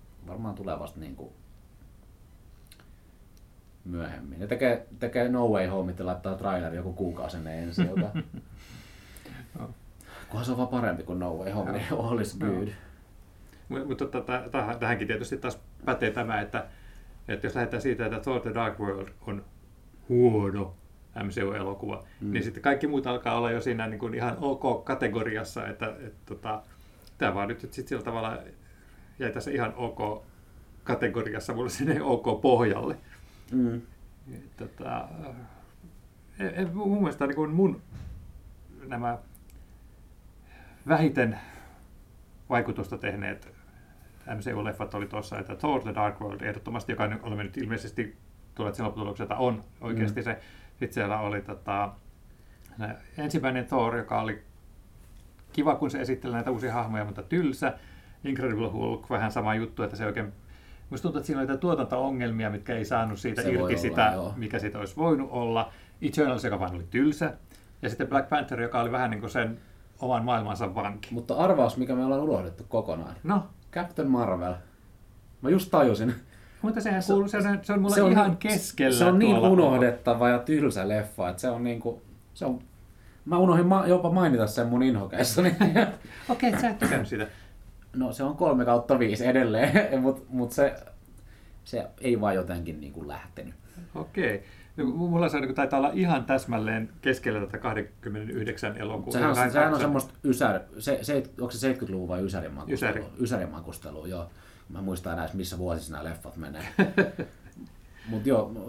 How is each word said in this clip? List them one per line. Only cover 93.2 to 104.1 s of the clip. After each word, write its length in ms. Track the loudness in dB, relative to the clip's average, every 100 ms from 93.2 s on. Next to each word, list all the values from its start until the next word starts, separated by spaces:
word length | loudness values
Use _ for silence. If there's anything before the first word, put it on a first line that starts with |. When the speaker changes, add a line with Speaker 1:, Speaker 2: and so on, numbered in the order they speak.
| -14 -14 -14 -16 -20 -18 -12
Speaker 2:
Okei. 480 | -10 -6 0 0 0 -6 -20 -10 -2
No, 80 |
mu-, 40 | -2
mulla 400 | 0 2 4 4
se 80 | 2
on, 40 |
niinku, 120 | 0
taitaa 240 | 0 2 4
olla 120 | 4
ihan 300 | 4 2 2
täsmälleen 640 | 2 0 2 -2 0 -2 -4 -2
keskellä 400 | 0 0 0 -2
tätä 180 | -4 -4
kahdenkymmenenyhdeksän 1160 | -4 -4 -6 -10 -8 -8 -6 -4 -4 -4 -6 -6
elokuvan. 360 | -6 -6 -2
Speaker 1:
Sehän 180 | 2 4
on, 60 | 4
Speaker 2:
Joka 140 | 4
Speaker 1:
sehän 220 | 6 4
on 60 | 4
Speaker 2:
se 40 |
Speaker 1:
semmoista 300 | 2 0 -2 -2 0
ysär-, 540 | 4 2 0 -4 -6
se, 180 | -2 -2
se, 200 | 0 -2 -2 -6
onko 100 | -6
se 80 | 0
seitkytluvun 500 | 0 0 -2 -4 -2
vai 140 | -2
ysärin 300 | -2 -2 -6
makustelu? 380 | -8 -4 -2 0
Speaker 2:
Ysäri. 140 | -2 -6 -4
Speaker 1:
Ysärin 300 | -2 -2 -4
makustelu, 560 | -8 -12 -12 -12 -10
joo. 200 | -8